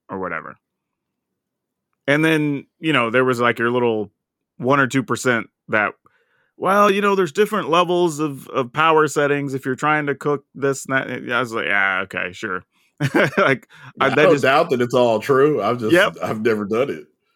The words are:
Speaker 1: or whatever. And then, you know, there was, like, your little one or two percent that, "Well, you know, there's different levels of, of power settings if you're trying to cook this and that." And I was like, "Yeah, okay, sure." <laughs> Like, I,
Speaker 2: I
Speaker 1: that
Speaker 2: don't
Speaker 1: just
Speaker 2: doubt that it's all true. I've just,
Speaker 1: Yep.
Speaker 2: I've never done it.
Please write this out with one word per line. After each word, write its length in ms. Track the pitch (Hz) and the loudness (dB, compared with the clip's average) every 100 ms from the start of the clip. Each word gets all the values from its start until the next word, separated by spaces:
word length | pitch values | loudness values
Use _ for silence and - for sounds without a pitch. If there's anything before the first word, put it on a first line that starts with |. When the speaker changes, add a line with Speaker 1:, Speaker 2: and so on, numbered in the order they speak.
| _ | _
Speaker 1:
or 100 | 95 | -10
whatever. 380 | 90 82 65 - _ _ _ _ _ _ _ _ _ _ _ _ _ _ - | -8 -8 -12 -20 _ _ _ _ _ _ _ _ _ _ _ _ _ _ -2
And 180 | 147 | 0
then, 420 | 160 160 151 139 - _ | 2 2 0 -4 -10 _
you 120 | 160 | -2
know, 180 | 139 117 | 0 2
there 140 | 123 | 2
was, 160 | 131 120 | 2 2
like, 180 | 120 117 | 0 0
your 120 | 120 | -2
little 400 | 123 120 110 104 _ _ _ _ _ | 0 0 -2 -6 _ _ _ _ _
one 240 | 123 143 | 0 2
or 60 | 131 | 2
two 140 | 135 | 0
percent 460 | 113 117 131 117 - _ - | -2 -2 0 -2 -4 _ -2
that, 240 | 110 101 - _ _ _ _ _ _ | 0 0 -4 _ _ _ _ _ _
"Well, 340 | 170 202 208 | 0 4 4
you 100 | 196 | 2
know, 140 | 202 | 2
there's 160 | 196 175 | 0 0
different 360 | 165 208 208 135 | 0 0 0 0
levels 480 | 170 170 175 175 147 | 0 2 2 0 0
of, 300 | 156 135 - | -4 -6 -6
of 240 | 117 120 | -4 -4
power 340 | 147 160 156 151 | 0 4 4 2
settings 480 | 151 143 143 143 | 0 0 -2 -4
if 100 | 131 | -6
you're 120 | 139 127 | -6 -2
trying 300 | 151 151 143 | 0 0 -2
to 80 | 135 | -4
cook 280 | 147 143 - | -4 -4 -6
this 300 | - 139 135 135 | -6 -4 -4 -2
and 100 | 131 | -2
that." 120 | - | -2
And 220 | 123 123 | -8 -4
I 60 | 120 | -4
was 120 | 123 | -4
like, 140 | 113 80 | -4 -2
"Yeah, 340 | 101 98 92 | 0 0 -2
okay, 280 | 98 92 92 | -6 -8 -8
sure." 320 | 90 107 90 - _ _ _ | -8 -8 -8 -10 _ _ _
<laughs> 140 | 143 - 165 - | -2 2 2 2
Like, 300 | 165 131 - - 131 - | 0 0 -6 -20 -20 -2
I, 60 | 135 | 0
Speaker 2:
I 20 | |
Speaker 1:
that 80 | 143 | 4
Speaker 2:
don't 160 | 156 | 4
Speaker 1:
just 100 | 147 | 4
Speaker 2:
doubt 280 | 131 143 170 | 4 2 2
that 100 | 127 | 0
it's 140 | 120 | 0
all 260 | 127 120 110 | 2 2 2
true. 420 | - 131 147 139 | 2 2 4 2
I've 160 | 101 123 | -2 -2
just, 140 | 110 | 2
Speaker 1:
Yep. 240 | 139 214 80 | 2 2 -2
Speaker 2:
I've 200 | 90 110 | -6 -2
never 220 | 113 107 | 0 0
done 260 | 101 110 131 | -2 -2 -2
it. 140 | 80 - _ _ | -6 -12 _ _